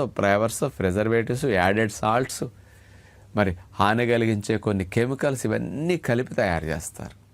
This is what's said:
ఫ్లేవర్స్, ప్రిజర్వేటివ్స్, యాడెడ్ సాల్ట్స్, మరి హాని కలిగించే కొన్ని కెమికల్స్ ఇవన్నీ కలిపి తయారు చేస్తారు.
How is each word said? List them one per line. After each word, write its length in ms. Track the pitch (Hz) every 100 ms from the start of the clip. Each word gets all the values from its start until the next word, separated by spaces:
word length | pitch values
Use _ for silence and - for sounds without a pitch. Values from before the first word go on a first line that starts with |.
| 127
ఫ్లేవర్స్, 580 | - 101 101 113 -
ప్రిజర్వేటివ్స్, 840 | 147 - 95 92 110 117 110 123 139
యాడెడ్ 460 | 95 92 104 113
సాల్ట్స్, 520 | - 107 117 131 - 127 - - - - - - - - 110
మరి 160 | 98 90 -
హాని 340 | - 101 113 120
కలిగించే 500 | 117 113 104 - 110
కొన్ని 280 | 107 101 92
కెమికల్స్ 600 | 117 123 135 147 131 110
ఇవన్నీ 520 | 110 117 117 160 170
కలిపి 360 | - 120 -
తయారు 320 | - 104 82 78
చేస్తారు. 500 | 78 - - - - -